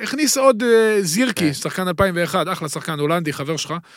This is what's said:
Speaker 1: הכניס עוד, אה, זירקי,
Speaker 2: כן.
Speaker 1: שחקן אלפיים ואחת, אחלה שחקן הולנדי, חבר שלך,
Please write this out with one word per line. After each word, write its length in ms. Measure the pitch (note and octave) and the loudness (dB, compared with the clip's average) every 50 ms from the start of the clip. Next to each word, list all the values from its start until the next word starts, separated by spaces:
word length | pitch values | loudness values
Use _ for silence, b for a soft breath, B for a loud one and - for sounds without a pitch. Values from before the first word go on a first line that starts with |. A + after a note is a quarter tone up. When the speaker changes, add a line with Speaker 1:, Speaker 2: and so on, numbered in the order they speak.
| A3 | -8
Speaker 1:
הכניס 340 | G#3 - C#4+ D#4 B3+ - C#4 | -6 -4 -2 0 0 2 4
עוד, 260 | C4 C4+ B3+ G#3 B3 | 4 4 4 4 4
אה, 340 | A#3+ A#3 A3+ A3+ A3 G#3+ G#3 | 4 4 6 6 4 4 2
זירקי, 440 | G3+ E3 D3+ G3+ B3+ B3+ G#3+ - F3+ D3+ | 0 0 0 0 0 0 0 0 0 0
Speaker 2:
כן. 60 | C#3 | 0
Speaker 1:
שחקן 340 | - - D#3 - - F#3 F3+ | -2 -6 -6 -4 -4 -2 -2
אלפיים 260 | F3 D3 G3 G3 F3 E3+ | 0 2 2 2 2 0
ואחת, 300 | F3 E3+ - F#3 D#3+ E3 | -2 0 0 0 0 -2
אחלה 180 | F#3 D#3+ - D3 | -4 -6 -6 -6
שחקן 300 | - D#3 C3 - D#3+ D3 | -8 -8 -6 -6 -4 -2
הולנדי, 340 | D3 D3 E3 F3+ E3+ D3+ C#3 | 0 0 0 0 -2 -2 -4
חבר 240 | - C#3+ C#3+ D#3+ D3 | -6 -6 -6 -6 -6
שלך, 160 | - - D3+ E3+ E3+ b b | -6 -6 -8 -10 -10 b b